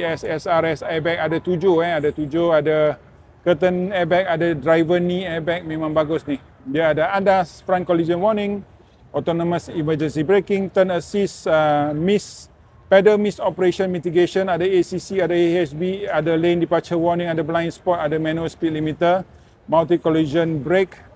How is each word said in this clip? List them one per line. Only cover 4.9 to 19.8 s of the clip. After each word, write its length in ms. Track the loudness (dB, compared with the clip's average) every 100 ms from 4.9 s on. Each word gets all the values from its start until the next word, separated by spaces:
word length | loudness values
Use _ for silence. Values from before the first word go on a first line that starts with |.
| 2
knee 240 | 0 -2 -4
airbag, 400 | -4 -4 -4 -4
memang 240 | -6 -2
bagus 320 | 0 0 -2
ni. 160 | -4 -8 -10 -18
Dia 320 | -6 0 2 2
ada 160 | 0
adas, 480 | 0 2 2 0 -6
front 240 | -2 -2
collision 400 | 0 0 0 0
warning, 400 | 0 0 -2 -6 -10 -20 _ _ -10
autonomous 560 | -6 -2 -2 0 -2 -4
emergency 560 | -4 -2 -2 -2 -2
braking, 480 | 0 0 0 -2 -2
turn 240 | 0 0 0
assist, 480 | -4 -2 -4 -4
uh, 480 | 0 2 2 2 0
miss, 560 | -2 0 0 -2 -14 -20 _ _ -20 2
pedal 320 | 6 6 4
miss 160 | 2 -2
operation 480 | -4 0 0 0 -2
mitigation, 560 | -2 -2 2 2 0 -2
ada 160 | 0
A 160 | 2 2
C 160 | 0 -4
C, 240 | -6 -2
ada 160 | 0 2
A 120 | 2 2
H 160 | -2 -2
B, 320 | -4 -4 -4
ada 320 | -2 0 0
lane 240 | 2 2
departure 320 | 2 0 0 -2
warning, 320 | 0 0 -2
ada 160 | -2
blind 320 | -2 -2 -4 -4
spot, 240 | -2 -2
ada 160 | -2 -2
manual 320 | -2 -4 -6
speed 320 | -4 -4 -2
limiter, 480 | -4 0 2 2 -2 -14 -20 _ -2
multi 320 | 0